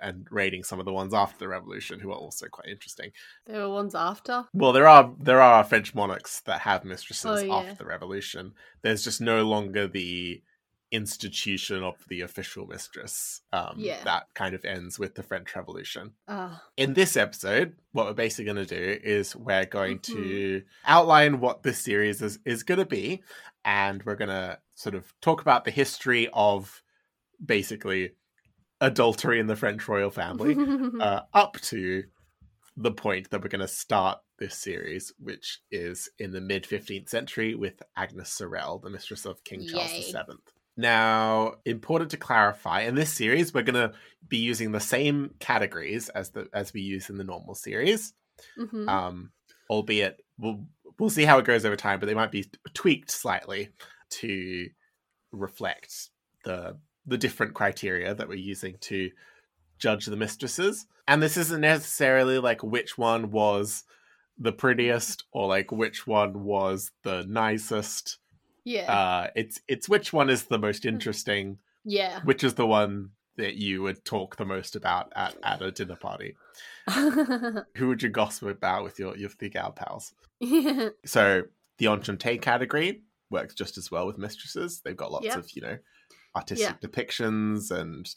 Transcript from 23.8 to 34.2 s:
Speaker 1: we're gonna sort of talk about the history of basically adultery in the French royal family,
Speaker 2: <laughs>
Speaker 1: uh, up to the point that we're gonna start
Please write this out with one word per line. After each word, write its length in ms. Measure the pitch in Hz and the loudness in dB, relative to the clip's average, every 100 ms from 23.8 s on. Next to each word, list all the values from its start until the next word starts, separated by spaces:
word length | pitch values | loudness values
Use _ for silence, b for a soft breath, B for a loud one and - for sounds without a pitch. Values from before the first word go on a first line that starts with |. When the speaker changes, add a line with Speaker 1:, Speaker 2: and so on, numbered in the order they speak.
| 98 98 | 2 -2
Speaker 1:
we're 120 | 101 101 | -6 -4
gonna 440 | 101 95 92 - _ - | -4 -4 -6 -8 _ -14
sort 200 | - 95 | -10 -10
of 180 | - _ | -10 _
talk 200 | - 160 | 0 2
about 240 | - 123 - | 4 4 4
the 60 | |
history 580 | 123 135 - 131 120 117 | 0 0 0 0 2 2
of 480 | 117 104 101 95 - _ _ _ _ _ _ | 4 4 2 -2 -16 _ _ _ _ _ _
basically 680 | 147 107 92 107 101 95 92 - _ _ _ _ _ _ | -2 0 0 -6 -4 -2 -4 -8 _ _ _ _ _ _
adultery 580 | 135 113 117 110 - 117 | 2 6 4 4 2 2
in 80 | 110 | 2
the 80 | 107 | 0
French 320 | 107 104 - | -2 -4 -2
royal 220 | 104 101 | 0 0
family, 440 | 110 85 87 269 285 | -2 -6 -2 0 2
Speaker 2:
<laughs> 460 | 277 277 254 233 | 0 0 -2 0
Speaker 1:
uh, 200 | 226 - - | 0 0 2
up 260 | 208 208 - | 4 4 0
to 420 | - 110 92 92 - _ _ _ - _ _ - | -8 -6 -4 -4 -6 _ _ _ -20 _ _ -4
the 140 | 113 | -2
point 380 | 104 110 95 95 | -2 -2 -2 -4
that 120 | 101 | -6
we're 80 | 98 | -4
gonna 180 | 98 92 | -4 -4
start 520 | - - 107 95 - | -6 0 2 2 0